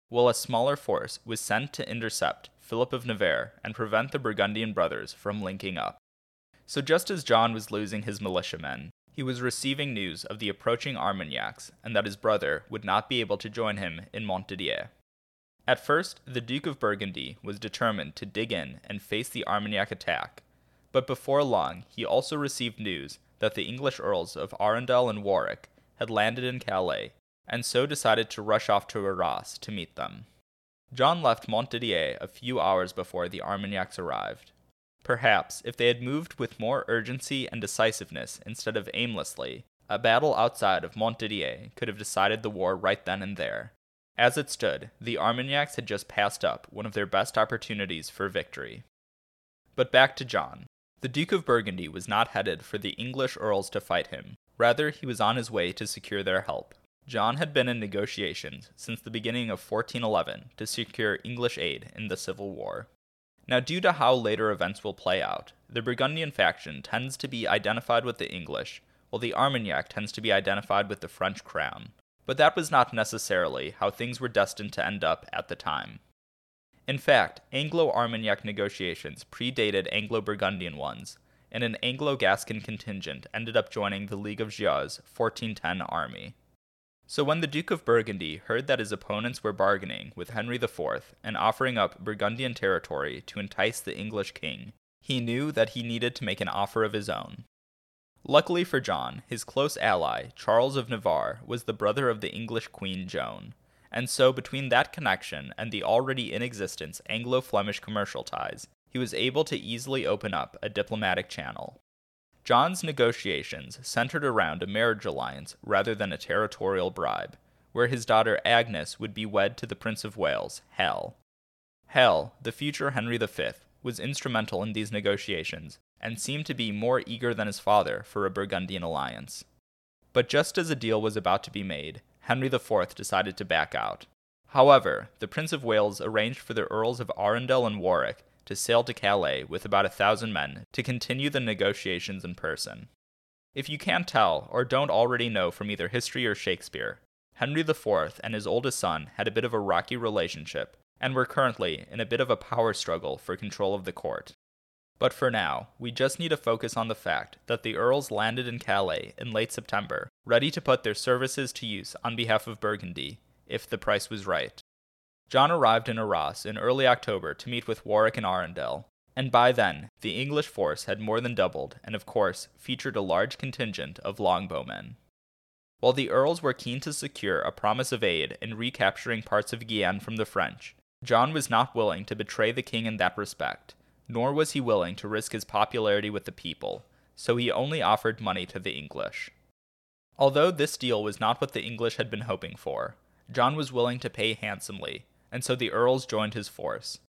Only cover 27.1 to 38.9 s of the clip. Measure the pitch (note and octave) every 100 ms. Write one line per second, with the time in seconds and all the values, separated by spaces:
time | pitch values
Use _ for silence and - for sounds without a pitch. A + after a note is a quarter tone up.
27.1 | - _ _ - A#2+ - B2 C#3+ D3 A2+
28.1 | A2 A2+ - G#2 G#2+ - G2+ - A2 G2
29.1 | F#2 E2+ G1+ - - - G#2 D#2+ - A1+
30.1 | G1+ A2+ _ _ _ _ _ _ B2+ C#3
31.1 | F3 C#3 A2+ - A2 A#2+ A#2+ A#2 F2 D2
32.1 | A1 - - A#2+ B2 E2+ F#2 F2+ - F2+
33.1 | F2+ F2 F#2 - G2 G2+ G2 F#2 - E2+
34.1 | A1+ G1+ - - _ _ _ _ _ -
35.1 | A#2+ A#2+ G2 - - A#2 - A#2+ A#2+ B2
36.1 | D3 E3+ - A#2 - A2 C3+ - A#2 A2
37.1 | C3 - C#3 B2 A2+ G2+ - A2+ - F2+
38.1 | D2 A#1+ - G#2+ A2 - A2 F#2+